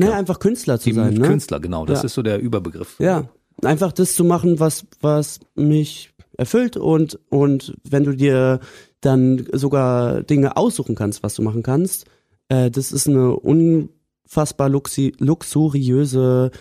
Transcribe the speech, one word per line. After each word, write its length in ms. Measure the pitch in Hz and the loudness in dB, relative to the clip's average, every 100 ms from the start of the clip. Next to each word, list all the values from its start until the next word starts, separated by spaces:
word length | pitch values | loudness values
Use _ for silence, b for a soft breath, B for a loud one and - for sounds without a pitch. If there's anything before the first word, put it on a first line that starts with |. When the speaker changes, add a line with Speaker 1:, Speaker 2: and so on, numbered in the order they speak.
Speaker 1:
Und, 80 | 185 | 2
ne, 40 | 208 | 2
einfach 220 | 185 180 | -4 -2
Künstler 420 | 196 233 - 120 | -2 -2 -2 -2
zu 80 | - | 0
Speaker 2:
Eben 80 | 110 | 0
Speaker 1:
sein, 180 | 113 | 0
ne? 120 | 107 139 | 2 2
Speaker 2:
Künstler, 340 | 147 - 71 | 2 -2 -8
genau. 240 | 85 85 | -6 -6
Das 140 | 82 139 | -2 -2
Speaker 1:
Ja. 60 | 127 | -2
Speaker 2:
ist 80 | |
so 80 | - | -4
der 180 | 110 104 | -2 -2
Überbegriff. 540 | 120 113 90 - 90 - | -2 -4 -6 -12 -12 -4
Speaker 1:
Ja, 300 | 160 180 131 _ _ - | 0 0 -4 _ _ -6
einfach 300 | 123 151 185 | -2 0 0
das 220 | - 185 | 0 -2
zu 100 | - | 2
machen, 360 | 175 175 175 165 | 2 2 2 2
was, 260 | 160 - - _ | 0 -2 -12 _
was 380 | 147 151 147 - _ | 0 0 -2 -8 _
mich 600 | - 147 151 147 - - _ _ - | -2 2 2 0 -6 -20 _ _ -8
erfüllt. 400 | 127 220 247 233 | -2 0 0 -2
Und, 400 | 160 160 156 - - | 0 2 0 -4 -2
und 460 | 143 143 135 - - | 0 2 0 -4 -16
wenn 200 | - 143 | -4 0
du 80 | 143 | 0
dir 480 | 135 143 131 131 131 B B B B | 2 2 2 2 0 B B B B
dann 420 | 139 131 127 131 - | 2 4 4 2 -2
sogar 680 | - 139 139 127 123 120 - | -4 0 0 0 0 0 -2
Dinge 340 | - 147 139 - | 0 0 2 0
aussuchen 380 | 220 - 135 | -2 -2 -6
kannst, 280 | 113 107 107 | -4 -4 -4
was 120 | 104 | -8
du 80 | - | -4
machen 200 | 110 113 | -4 -4
kannst, 440 | 113 135 185 - - _ _ _ - | -2 0 0 -4 -12 _ _ _ -2
äh, 220 | 131 123 | 0 2
das 200 | 120 131 | 0 -4
ist 160 | 139 151 | -2 0
eine 260 | 135 127 131 | 2 2 0
unfassbar 1300 | - 156 165 165 151 _ _ _ _ - 151 - 139 | 2 2 4 2 -2 _ _ _ _ -4 -4 -2 0
luxi-, 420 | 139 - - 135 - | 0 -2 -2 -2 0
luxuriöse, 1300 | 135 165 - 147 156 143 131 127 143 127 127 127 127 B | -2 -2 -2 0 0 0 0 2 2 2 2 2 0 B